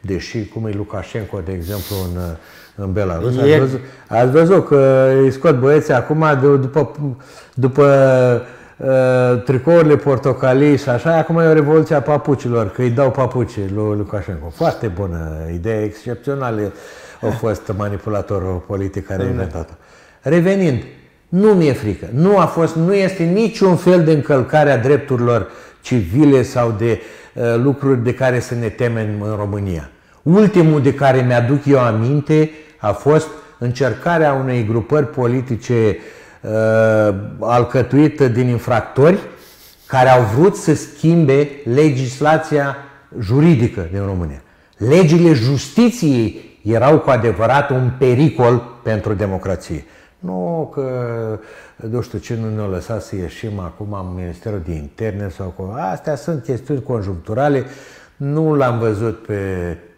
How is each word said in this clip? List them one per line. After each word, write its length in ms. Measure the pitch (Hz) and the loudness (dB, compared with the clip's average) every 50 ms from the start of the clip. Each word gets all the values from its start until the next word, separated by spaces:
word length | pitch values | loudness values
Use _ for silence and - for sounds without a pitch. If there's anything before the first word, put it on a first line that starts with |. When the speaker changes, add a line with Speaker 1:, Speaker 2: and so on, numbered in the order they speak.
Speaker 1:
deși 440 | - 95 95 85 - - - 117 104 | -8 -6 -8 -8 -8 -8 -8 -8 -8
cum 200 | - - 113 113 | -8 -10 -8 -8
e 60 | 110 | -6
Lukashenko, 680 | 101 101 104 - - 98 90 - - 117 101 95 - 101 87 | -6 -6 -8 -8 -10 -12 -12 -10 -10 -10 -10 -8 -10 -10 -8
de 60 | 92 | -8
exemplu, 440 | 95 90 82 90 101 101 87 - 104 95 92 90 90 | -8 -8 -8 -8 -10 -10 -8 -8 -8 -6 -6 -6 -6
în, 60 | 90 87 85 80 80 - - - - - - _ | -6 -8 -8 -10 -12 -16 -20 -20 -20 -20 -20 _
în 180 | - 101 95 92 | -10 -8 -4 -4
Belarus, 440 | 104 101 92 85 82 104 123 127 | -2 -2 -2 -4 -4 -4 -2 -2
ați 120 | 127 135 143 | 2 4 4
Speaker 2:
E- 100 | 156 151 | 4 4
Speaker 1:
văzut, 200 | 135 131 131 123 - - - - - | 4 0 -2 -8 -10 -14 -20 -20 -14
ați 240 | _ 107 113 127 131 | _ 0 2 2 4
văzut 360 | 131 156 165 165 196 170 - | 4 4 4 6 4 2 4
că 440 | - 147 139 135 135 135 131 131 131 135 135 | 4 4 4 4 4 4 4 4 4 4 4
îi 100 | 135 135 | 4 2
scot 280 | 123 135 - 170 147 127 | 2 2 2 2 2 4
băieții 340 | 123 135 151 156 151 - 143 | 4 4 4 2 2 2 0
acum 320 | 127 120 - 156 156 160 156 147 131 | 0 0 0 -2 0 2 2 2 4
de, 60 | 131 | 4
după, 440 | 143 143 135 127 127 127 160 139 - - - 147 139 123 - - - - - - _ _ | 4 4 2 0 -2 -2 -2 -2 -2 -6 -10 -8 -8 -10 -10 -16 -20 -20 -20 -20 _ _
după, 320 | - 123 131 123 147 143 139 139 135 135 135 131 127 127 123 120 113 117 - - - - - - | -2 -2 0 2 4 4 6 6 6 6 4 4 4 4 2 2 0 -2 -8 -18 -20 -20 -20 -16
uh, 680 | _ - 135 135 131 127 127 127 127 127 123 123 120 - | _ -2 0 2 2 2 2 2 2 2 2 0 0 0
tricourile 520 | - 135 123 127 165 170 170 165 151 147 | -2 -2 0 2 4 4 6 6 6 4
portocalii 840 | 123 - 143 135 120 - 143 123 - 139 131 127 135 147 151 147 | 4 2 0 0 0 0 -2 -2 0 0 2 2 4 4 4 4
și 120 | 127 - 135 | 2 0 -2
așa, 280 | 120 123 - 165 165 | -2 0 0 0 0
acum 200 | 160 151 - 165 | 0 0 0 0
e 100 | 165 165 | 2 4
o 60 | 160 156 | 4 4
revoluție 420 | 156 143 143 156 160 151 - 165 | 4 4 4 2 2 2 2 0
a 60 | 143 | -2
papucilor, 680 | - - 147 139 - - 139 123 - 120 120 117 110 98 | 0 0 -2 -2 0 0 -2 -2 -2 -2 -2 0 -2 -2
că 100 | - - | -4 -2
îi 80 | 127 123 | -2 0
dau 220 | 120 127 139 131 | 2 2 0 0
papuci 440 | - - 131 120 - 127 117 - - 107 98 95 98 | 0 0 -2 -2 -2 -4 -4 -4 -6 -8 -6 -6 -4
lui 240 | 107 107 107 104 | -4 -2 -2 -2
Lukashenko. 520 | 104 104 - - 101 92 - 92 78 76 82 | -4 -6 -6 -8 -8 -8 -8 -10 -10 -12 -14
Foarte 380 | - - 165 160 - - - | -6 -2 -2 -2 -2 -4 -6
bună 440 | 107 87 90 101 92 85 82 80 80 78 78 80 80 85 | -6 -6 -6 -6 -6 -6 -8 -8 -8 -10 -10 -10 -8 -8
idee, 300 | 85 85 113 110 87 - | -6 -4 -4 -4 -4 -4
excepțională 880 | 104 95 - - 123 120 120 - 143 139 139 131 120 113 107 104 98 - - - - - - - - - - | -6 -8 -10 -10 -10 -10 -8 -8 -8 -6 -6 -6 -6 -4 -4 -6 -6 -8 -12 -20 -20 -20 -20 -20 -20 -18 -8
a 80 | - 110 | -6 -6
fost 420 | 101 - - 113 101 - - - 104 | -6 -4 -4 -4 -4 -4 -6 -8 -6
manipulatorul 880 | 95 101 104 101 92 - 110 107 101 95 - 104 95 90 92 92 87 - | -6 -6 -6 -6 -8 -6 -6 -6 -6 -4 -4 -6 -4 -4 -4 -6 -6 -6
politic 400 | - 107 98 98 95 92 98 92 | -8 -6 -6 -6 -6 -8 -10 -10
care 140 | - 95 92 | -8 -6 -4
a 40 | 95 | -4
Speaker 2:
Da. 60 | 95 | -4
Speaker 1:
inventat-o. 420 | 87 82 95 85 80 85 82 - - _ _ _ - - _ _ _ _ | -4 -4 -6 -6 -6 -10 -10 -12 -14 _ _ _ -20 -20 _ _ _ _
Revenind, 600 | _ 131 156 175 165 185 196 202 185 165 127 110 - - - - _ _ _ _ _ _ | _ 0 0 2 2 2 0 0 0 0 0 -2 -6 -10 -20 -20 _ _ _ _ _ _
nu 180 | - 180 208 | 0 2 4
mi-e 260 | 220 208 180 165 143 123 | 4 4 4 4 2 0
frică. 340 | - - 107 92 - - - 113 | -2 -4 -6 -6 -6 -10 -6 -2
Nu 240 | 135 165 196 208 | 2 2 4 4
a 80 | 190 165 | 4 2
fost, 300 | - - 165 165 151 - | 2 0 0 -2 0 0
nu 180 | 160 165 180 202 | 0 0 2 2
este 300 | 202 190 185 190 - 170 | 2 0 0 -2 -2 -2
niciun 520 | 165 180 208 226 202 - - 202 190 175 | 0 2 0 0 0 0 2 2 2 2
fel 280 | - - 180 180 175 160 | 4 4 4 4 4 4
de 80 | 156 | 4
încălcare 600 | 160 147 131 - 147 131 117 - - 151 151 147 | 2 2 2 0 0 0 0 2 2 2 4 4
a 60 | 135 | 2
drepturilor 720 | 120 113 135 147 139 - - 131 117 120 120 120 110 90 - - - - - - _ | 2 2 2 2 2 2 -2 -2 -2 0 0 0 0 -2 -6 -14 -20 -20 -20 -20 _
civile 600 | _ - 127 123 92 82 95 139 151 147 139 131 120 | _ -2 -2 -2 -2 0 2 4 4 6 6 4 2
sau 300 | 131 - 127 120 117 110 | 0 -2 -2 -2 -2 -2
de, 240 | 98 113 117 110 - - - - - - - _ | -2 -2 -2 -2 -2 -6 -16 -20 -20 -20 -16 _
uh, 100 | 120 120 117 117 117 127 | -4 -2 0 0 2 2
lucruri 400 | 143 135 - - 135 135 120 110 | 0 0 0 0 0 0 2 0
de 100 | 123 117 | -2 -2
care 260 | - 135 131 123 123 | 0 0 0 0 -2
să 160 | 117 - 123 | -4 -4 -6
ne 120 | 120 117 | -6 -6
temem 540 | 107 - - 127 117 113 113 110 107 107 104 | -6 -4 -2 -4 -2 -2 -4 -4 -4 -6 -6
în 140 | 104 107 107 | -6 -6 -6
România. 520 | 104 104 101 104 101 101 98 87 78 69 - _ _ _ _ _ _ | -4 -6 -6 -4 -4 -4 -4 -6 -6 -8 -12 _ _ _ _ _ _
Ultimul 600 | _ 139 175 208 214 190 - 185 165 160 151 147 | _ 2 4 4 4 4 4 4 4 4 4 4
de 120 | 123 139 131 | 2 0 0
care 280 | 135 143 135 127 131 | 2 2 4 4 4
mi-aduc 440 | 123 123 123 120 120 117 143 139 - | 2 2 2 2 2 2 0 0 2
eu 140 | 139 143 131 | 2 4 4
aminte 720 | 123 117 107 110 113 123 143 147 143 - 156 156 156 156 - - - - _ | 4 2 0 0 0 0 0 -2 0 2 2 2 2 0 -2 -16 -20 -20 _
a 140 | _ - 104 | _ -4 -4
fost 360 | 101 - - 139 151 156 151 - - - - - - | -4 0 2 2 2 2 2 -2 -14 -18 -20 -20 -12
încercarea 760 | _ 120 123 120 - 139 123 113 - - 170 170 165 156 147 139 | _ -6 -6 -2 0 -2 -2 -2 -2 -2 -2 2 2 2 2 2
unei 320 | 135 131 131 127 123 113 | 0 -2 -2 -2 -2 -2
grupări 420 | 101 113 117 104 - 143 151 139 | 0 -2 -2 0 0 0 0 0
politice, 880 | 117 - 131 127 120 123 131 123 131 120 104 - - 123 117 113 107 92 - - - - - - - - _ | -2 -2 -2 -2 0 0 -2 -2 -4 -6 -8 -4 -2 0 2 2 2 0 -2 -8 -20 -20 -20 -20 -20 -20 _
uh, 760 | - 104 107 110 110 110 110 110 113 110 110 107 107 104 98 95 104 - - - | -8 -4 -2 0 2 2 2 4 4 4 4 4 2 2 0 -2 -8 -12 -10 -8
alcătuită 880 | 107 110 120 123 117 - - 135 117 - 131 139 151 147 - - 143 | -2 0 2 2 2 2 0 -2 0 2 4 4 4 4 4 2 2
din 200 | 131 113 117 127 | 2 2 0 0
infractori 680 | 123 123 113 - - 120 110 104 - - - 135 165 190 208 - - - - - - - - - - _ _ _ | 0 -2 -2 -2 -2 -2 -2 -2 -2 0 4 4 4 4 2 -4 -10 -18 -20 -20 -20 -20 -20 -20 -20 _ _ _
care 220 | - - 131 127 131 | -4 0 2 4 6
au 120 | 131 127 120 101 104 | 6 4 4 2 2
vrut 200 | 131 165 208 - | 4 2 2 2
să 200 | - - 165 147 | 0 0 0 0
schimbe 720 | - - - - - - 160 170 170 160 135 135 139 147 147 - - - 113 120 | 0 -2 -14 -10 -2 0 2 4 4 4 4 4 2 2 -2 -6 -10 -6 -2 2
legislația 1040 | 139 156 156 131 127 135 120 127 - 143 151 160 160 160 - 147 143 139 139 127 - - - - - _ _ - - | 2 4 2 2 0 -4 -6 -4 -2 2 2 2 2 0 -2 -2 -2 -2 -2 -6 -10 -14 -20 -20 -20 _ _ -12 -10
juridică 680 | 113 92 123 139 156 175 160 117 120 110 - 101 87 80 | -4 0 2 4 4 4 4 4 2 -2 -2 -6 -8 -6
din 140 | 90 98 101 | -6 -6 -4
România. 360 | 98 98 90 85 76 69 71 _ _ _ _ _ _ _ | -4 -4 -4 -6 -6 -10 -14 _ _ _ _ _ _ _
Legile 560 | _ 101 117 147 180 185 147 165 170 175 165 156 | _ 0 2 4 4 6 6 4 4 6 4 4
justiției 1300 | 120 110 127 143 127 - - - - 240 233 226 - 170 151 135 120 113 98 - - - - - _ _ | 4 2 0 -2 -2 -4 -4 0 2 2 2 2 0 0 0 2 2 0 -2 -4 -10 -20 -20 -20 _ _
erau 360 | 104 113 113 117 143 156 151 | -2 0 2 4 4 4 4
cu 100 | - - | 4 2
adevărat 600 | 131 117 107 117 98 82 110 113 131 143 143 - | 0 2 2 -2 0 0 0 2 2 0 0 0
un 220 | 135 131 127 123 123 - | -2 0 0 -2 0 0
pericol 800 | 139 127 123 123 156 147 - - 123 117 123 120 123 - - - - | 2 2 4 4 2 0 2 2 2 2 2 2 -2 -6 -20 -10 -6
pentru 300 | 113 110 101 - 107 107 | -4 -4 -4 -2 -4 -4
democrație. 720 | 92 107 98 95 92 - 95 92 85 - - 87 73 - - - - _ _ _ _ | -4 -4 -4 -4 -6 -6 -6 -8 -8 -8 -10 -10 -12 -12 -14 -20 -20 _ _ _ _
Nu 520 | 180 180 185 185 180 170 170 165 147 127 - | -12 -10 -8 -6 -6 -6 -6 -6 -8 -8 -8
că, 120 | 147 135 131 127 127 120 120 117 117 113 110 110 104 - - - - - - _ | -8 -6 -6 -6 -6 -6 -6 -6 -8 -6 -8 -8 -10 -12 -20 -20 -20 -20 -20 _
nu 260 | - - 113 113 123 | -16 -12 -8 -6 -6
știu 160 | 113 - - 101 | -8 -6 -10 -12
ce, 180 | - - 120 113 | -8 -8 -8 -6
nu 140 | 113 110 107 | -6 -6 -6
ne-au 140 | 107 104 101 | -6 -6 -6
lăsat 320 | 92 87 - - 117 104 | -6 -8 -8 -8 -10 -10
să 140 | - - - | -8 -10 -10
ieșim 440 | 98 90 82 - - - 113 104 98 | -8 -8 -10 -10 -12 -10 -10 -8 -8
acum 340 | 90 82 - - 107 104 104 | -10 -12 -12 -14 -12 -12 -10
în 220 | 98 92 92 90 | -10 -10 -10 -10
Ministerul 460 | 92 90 87 85 - - 113 104 98 82 | -10 -10 -10 -12 -10 -10 -10 -8 -8 -8
de 80 | 85 85 | -8 -10
Interne 560 | 78 73 71 _ - 110 110 95 101 101 95 | -10 -10 -14 _ -8 -8 -8 -6 -8 -10 -10
sau 240 | 82 - 98 90 82 | -10 -10 -12 -12 -10
cu, 200 | - 95 92 107 135 170 190 | -12 -12 -10 -10 -8 -8 -8
astea 240 | - 147 - 156 147 | -8 -8 -6 -8 -8
sunt 280 | 135 - - 165 143 120 | -6 -6 -8 -8 -8 -6
chestiuni 400 | - 127 113 - - 147 131 120 | -6 -8 -8 -4 -6 -6 -6 -4
conjuncturale. 840 | - 123 113 98 98 95 85 - - 110 123 143 147 143 131 - - - - - - - - - _ _ | -6 -6 -6 -4 -6 -8 -10 -8 -6 -4 -2 0 0 0 -2 -4 -6 -16 -20 -20 -20 -20 -20 -20 _ _
Nu 400 | _ 139 139 147 156 160 156 151 | _ -6 -4 -2 -2 0 0 0
l-am 240 | 143 135 123 117 113 | 2 0 0 0 0
văzut 460 | 113 113 107 98 117 113 - - - | -2 -2 -2 -2 -4 -6 -6 -8 -10
pe 520 | - 104 101 98 98 95 90 87 87 82 78 - - _ | -8 -6 -6 -6 -6 -6 -6 -6 -6 -8 -10 -14 -20 _